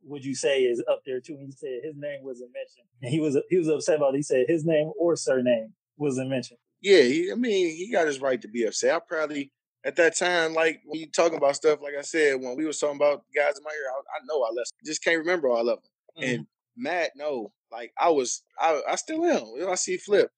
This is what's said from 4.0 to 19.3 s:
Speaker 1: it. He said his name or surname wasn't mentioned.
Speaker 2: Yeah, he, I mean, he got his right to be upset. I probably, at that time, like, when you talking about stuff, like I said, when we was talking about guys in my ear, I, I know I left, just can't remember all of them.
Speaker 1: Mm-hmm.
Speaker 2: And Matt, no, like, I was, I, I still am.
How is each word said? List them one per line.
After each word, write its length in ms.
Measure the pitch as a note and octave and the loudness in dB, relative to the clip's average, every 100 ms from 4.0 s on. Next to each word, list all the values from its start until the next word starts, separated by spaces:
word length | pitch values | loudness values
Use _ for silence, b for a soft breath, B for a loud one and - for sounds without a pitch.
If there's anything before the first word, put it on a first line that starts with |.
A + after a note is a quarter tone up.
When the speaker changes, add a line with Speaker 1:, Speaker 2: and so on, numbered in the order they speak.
| C#3+ | 2
Speaker 1:
it. 40 | C3+ | 0
He 40 | |
said 240 | D3 C3 B2 | 0 0 2
his 160 | E3 | 2
name 280 | D#3 D#3 D#3 D#3 | 2 2 0 0
or 180 | E3+ D#3 | 0 0
surname 580 | - C3 B2 A#2+ A2 - _ _ | 0 0 2 0 -2 -16 _ _
wasn't 340 | C#3+ B2+ C3 | -4 -2 -2
mentioned. 300 | C3+ A#2+ _ _ _ | -4 -6 _ _ _
Speaker 2:
Yeah, 220 | F#3 F#3+ | 6 8
he, 280 | B2 D3 F3+ | 8 4 0
I 40 | |
mean, 420 | G3+ B3 G3+ F3 D#3+ | -2 0 0 0 -4
he 140 | F#3+ | -4
got 160 | G#3+ D#3+ | 0 0
his 140 | C3+ | 0
right 200 | C3+ B2+ | -2 -2
to 80 | G#2+ | -4
be 160 | A2+ | -2
upset. 300 | A2 F#2+ B2 | -2 0 0
I 60 | D#3+ | 0
probably, 500 | E3+ E3 D3+ D3 C#3 _ _ _ | -2 -6 -4 -4 -8 _ _ _
at 120 | C3+ C#3 | -8 4
that 200 | E3 D#3 | 2 4
time, 380 | F3+ F3 D#3+ | 0 2 0
like, 260 | D#3+ E3 D3+ C3+ | 2 0 0 -8
when 140 | D#3 | -10
you 60 | D#3 | -8
talking 300 | - F3 D#3+ | 2 2 4
about 180 | C#3+ C#3+ | 0 2
stuff, 240 | D#3+ D3 | 2 2
like 120 | C#3+ C#3+ | -2 -10
I 40 | |
said, 380 | C#3+ E3 D3+ C3+ | -6 2 2 2
when 160 | B2+ B2+ | -2 -2
we 80 | D#3 | -2
was 120 | C#3+ | -2
talking 180 | D3 C#3+ | -2 2
about 280 | D3 C#3+ _ | 2 2 _
guys 240 | D3+ D3 D3 | 0 0 0
in 60 | |
my 60 | D3+ | -8
ear, 200 | D3+ C3+ | -8 -8
I, 80 | C3 | -8
I 260 | C#3 D#3 C3+ | -10 -14 -4
know 160 | D3+ | -2
I 80 | A#2 | 0
left, 180 | A#2+ A#2 - | -2 -8 -10
just 200 | C3 D3+ | -10 -4
can't 140 | - E3 | 0 0
remember 300 | D#3 F3+ C3+ | 2 0 2
all 200 | A#2+ A#2+ | 2 2
of 120 | A2+ | -2
them. 80 | _ _ _ - | _ _ _ -8
Speaker 1:
Mm-hmm. 160 | B2+ | -4
Speaker 2:
And 120 | A#2+ A2 _ _ - | -4 -6 _ _ -10
Matt, 360 | C3 F3 D#3+ C3+ | -4 -2 -2 -4
no, 360 | D3+ C3+ G#2 _ _ | -6 -6 -8 _ _
like, 220 | A#2 A#2+ - | -14 -14 0
I 120 | E3 | 2
was, 320 | D3+ B2 - _ - | 4 2 -4 _ -2
I, 220 | D3+ D3+ - | 0 2 0
I 60 | E3+ | -4
still 280 | - D#4+ | -4 0
am. 200 | E4+ | 2